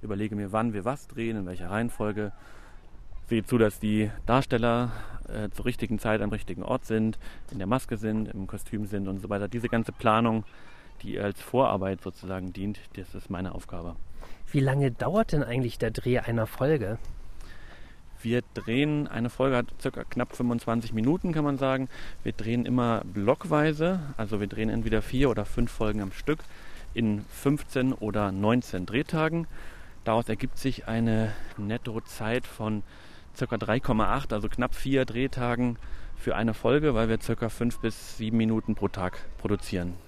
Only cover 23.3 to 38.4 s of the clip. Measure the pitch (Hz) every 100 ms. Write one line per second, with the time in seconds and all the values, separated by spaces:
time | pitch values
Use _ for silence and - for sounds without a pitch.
23.3 | 147 170 151 156 151 165 185 143 - 107
24.3 | 101 101 - 110 107 110 107 - 127 139
25.3 | 107 104 - 120 - 107 107 98 - -
26.3 | 156 - - - - - - 113 104 104
27.3 | - 139 147 - 135 127 - 107 104 101
28.3 | 95 104 123 - 92 90 107 151 160 160
29.3 | 165 170 - - - - - - 113 120
30.3 | 110 127 - 139 - - 113 117 110 110
31.3 | 107 - - 101 117 - 110 - - 110
32.3 | 120 - - 110 107 - - - - -
33.3 | - 127 113 107 117 - 110 107 123 139
34.3 | 107 104 113 123 - 135 135 127 113 135
35.3 | 127 120 120 123 120 - - - - -
36.3 | 80 113 110 113 139 151 110 113 113 -
37.3 | 117 117 - 120 - 113 110 - - 110
38.3 | 113